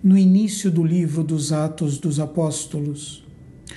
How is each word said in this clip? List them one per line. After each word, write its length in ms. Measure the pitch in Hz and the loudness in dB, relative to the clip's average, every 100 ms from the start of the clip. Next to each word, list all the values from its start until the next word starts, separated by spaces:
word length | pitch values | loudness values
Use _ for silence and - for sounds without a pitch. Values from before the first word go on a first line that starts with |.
no 120 | 196 196 | 6 6
início 540 | 185 190 214 - 196 | 6 4 2 -2 -2
do 140 | 165 | 0
livro 400 | 160 180 160 156 | 2 0 0 -2
dos 280 | 151 160 143 | -2 -2 -2
Atos 460 | 156 156 156 151 139 | -2 -2 -2 -4 -2
dos 220 | 170 143 | -4 -2
Apóstolos: 1040 | 151 - 156 143 - 151 147 143 - - - - - - - | -4 -2 -2 -4 -8 -6 -6 -8 -14 -18 -20 -20 -20 -20 -20